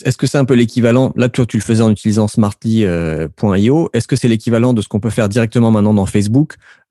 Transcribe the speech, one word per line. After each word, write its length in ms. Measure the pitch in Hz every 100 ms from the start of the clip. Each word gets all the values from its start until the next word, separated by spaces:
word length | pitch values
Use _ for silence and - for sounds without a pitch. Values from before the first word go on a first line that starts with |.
| -
est-ce 80 | -
que 100 | 139
c'est 120 | 143
un 80 | 135
peu 80 |
l'équivalent, 580 | 123 113 123 117 123 131 -
là, 120 | 123
toi, 160 | -
tu 140 | 117 113
le 40 |
faisais 200 | - 113
en 80 | 113
utilisant 380 | 104 107 107 107
smartly 580 | - 101 - 117 113 98 85 82 78 78 -
point 220 | 107 95
I 100 | 110
O, 220 | 156 165
est-ce 160 | 113 -
que 80 | 135
c'est 120 | 123
l'équivalent 440 | 110 117 117 123
de 80 | 117
ce 80 | -
qu'on 120 | 104
peut 100 | 110
faire 180 | 120 104
directement 420 | 117 113 120 113
maintenant 220 | 110 104
dans 140 | 104 92
Facebook 480 | 104 104 127 156 - _ _ _